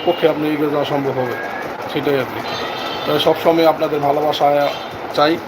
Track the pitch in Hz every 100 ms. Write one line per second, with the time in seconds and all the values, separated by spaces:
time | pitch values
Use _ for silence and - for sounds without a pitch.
0 | - 170 160 151 151 147 147 143 139 143
1 | 135 127 123 107 - - - - - 151
2 | 139 139 120 - - - - - - -
3 | - 147 160 160 175 165 160 156 156 147
4 | 143 147 151 147 147 143 143 - - -
5 | - - 151 170